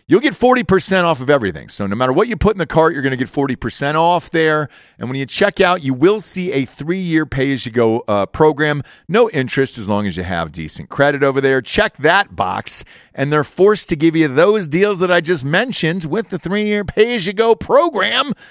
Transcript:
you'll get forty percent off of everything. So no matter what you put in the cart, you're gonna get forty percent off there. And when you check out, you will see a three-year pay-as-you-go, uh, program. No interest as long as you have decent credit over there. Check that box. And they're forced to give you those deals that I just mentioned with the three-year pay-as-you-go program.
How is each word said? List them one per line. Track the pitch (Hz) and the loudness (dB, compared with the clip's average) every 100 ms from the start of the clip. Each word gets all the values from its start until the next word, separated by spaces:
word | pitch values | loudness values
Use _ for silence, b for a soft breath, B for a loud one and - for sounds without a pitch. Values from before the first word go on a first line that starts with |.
| b | b
you'll | 185 | 2
get | 285 180 | 2 2
forty | 247 247 | 2 4
percent | 190 190 - 190 | 4 2 2 2
off | 170 135 | 2 0
of | 131 | 2
everything. | 143 101 73 55 | 2 0 -6 -10
So | - 101 | -8 -4
no | 107 | -2
matter | 127 | 0
what | 143 240 | 2 0
you | 196 | 0
put | 196 | 0
in | 196 | 0
the | 156 | 0
cart, | 160 160 | 2 2
you're | 147 | 2
gonna | 135 127 | -2 -2
get | 127 | -4
forty | 147 135 117 | -2 -2 -4
percent | 117 - 143 156 | -8 -6 -2 0
off | 170 175 - | 2 0 -2
there. | 165 156 151 143 b b b | 0 0 0 -4 b b b
And | 120 | -8
when | 135 | -6
you | 135 | -4
check | - 202 - | 0 0 2
out, | 180 180 | 2 2
you | 135 | -2
will | 127 175 214 | 2 2 2
see | - 185 180 | -4 -6 -4
a | 139 | -4
three-year | 127 - 147 190 180 160 147 | -4 -6 -6 -4 -2 -2 -2
pay-as-you-go, | 135 135 131 120 117 113 113 - | -2 -2 -2 -2 0 2 2 0
uh, | 104 95 | 0 0
program. | - 156 143 151 147 - b b | 2 4 4 0 -2 -8 b b
No | 208 233 | 0 2
interest | 147 127 139 131 - | 0 -2 -2 -2 -4
as | 101 | -2
long | 101 101 | -2 -2
as | 85 | -4
you | |
have | 87 85 82 | -4 -4 -6
decent | 82 78 - 69 | -8 -12 -12 -6
credit | - 143 143 | 0 0 2
over | 139 135 | 0 2
there. | 135 131 | 2 0
Check | - - 214 - | 0 0 -2 0
that | 147 196 202 87 | 2 2 0 -4
box. | 92 98 - - - B B - | -4 -4 -8 -10 -14 B B -6
And | 139 | 0
they're | 151 | 0
forced | 135 - 202 214 - | 0 2 4 2 -2
to | 160 | 0
give | 165 160 | 2 2
you | 151 | 2
those | 131 190 214 160 | 4 4 2 0
deals | 165 208 185 | 0 0 0
that | 180 | 0
I | 180 | 2
just | 160 165 | 0 -2
mentioned | 135 180 254 - 160 185 | 0 0 -2 -2 -2 -4
with | 156 196 - | -4 -6 -6
the | 185 | -8
three-year | 175 208 208 208 | -4 -4 -2 -2
pay-as-you-go | 190 - 233 240 170 196 226 | -4 -6 -4 -4 -4 -2 0
program. | 226 - 262 339 220 208 247 285 - B | 0 0 2 2 0 -2 -2 -4 -6 B